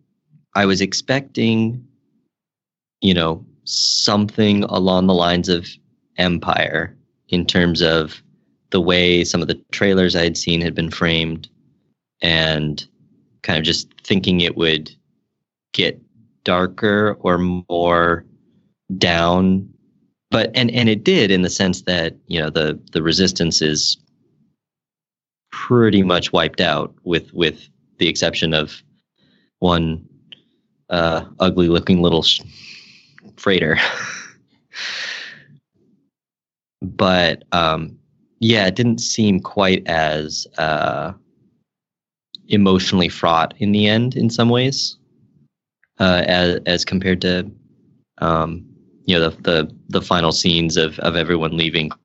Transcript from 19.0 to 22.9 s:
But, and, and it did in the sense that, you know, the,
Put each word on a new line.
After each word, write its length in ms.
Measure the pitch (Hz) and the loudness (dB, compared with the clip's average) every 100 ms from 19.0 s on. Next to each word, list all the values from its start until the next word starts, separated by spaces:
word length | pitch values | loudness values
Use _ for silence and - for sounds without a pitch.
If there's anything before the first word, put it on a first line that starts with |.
| 92 85 85 90 92 95 98 _ _ _ _ _ - | 0 2 2 2 2 0 -2 _ _ _ _ _ -4
But, 200 | 117 107 127 | -2 0 0
and, 140 | 120 | 0
and 160 | 117 110 | 2 2
it 160 | 104 | 2
did 280 | - 185 101 | 2 2 4
in 100 | 95 | 2
the 80 | 87 | 0
sense 320 | - 95 90 | 0 -2 -2
that, 320 | - 87 82 - - | -2 -2 -2 -6 -8
you 120 | 85 | -4
know, 100 | 78 | -2
the, 300 | 80 78 78 - | -2 -2 -4 -6